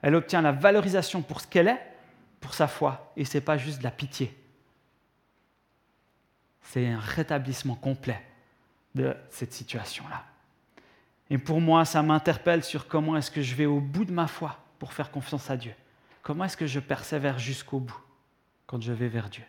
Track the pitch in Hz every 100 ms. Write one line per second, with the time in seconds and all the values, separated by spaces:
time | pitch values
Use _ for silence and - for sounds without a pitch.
0 | 143 165 160 180 156 139 196 208 196 185
1 | - 185 147 - - 180 180 247 - -
2 | - _ _ _ 135 - 151 - 143 131
3 | - - 139 147 139 151 135 139 127 -
4 | 139 - 131 - _ _ _ _ _ _
5 | _ _ _ _ _ _ _ _ _ _
6 | _ _ _ _ _ _ - 127 123 113
7 | 107 165 156 147 131 127 135 117 135 135
8 | - 107 - - _ _ _ _ _ 123
9 | 131 135 - - 123 - - 123 - -
10 | - - - _ _ _ _ - _ _
11 | _ _ _ 139 131 160 165 165 160 160
12 | 151 156 151 160 - 170 - 147 - 160
13 | 156 156 131 156 131 127 147 143 139 156
14 | 196 175 160 - 156 - - _ 151 -
15 | 143 143 131 147 - 131 117 104 _ _
16 | _ - - 151 185 - 156 135 135 139
17 | - 151 139 127 117 135 - 139 123 -
18 | - _ _ _ _ _ - 123 117 113
19 | 120 117 101 -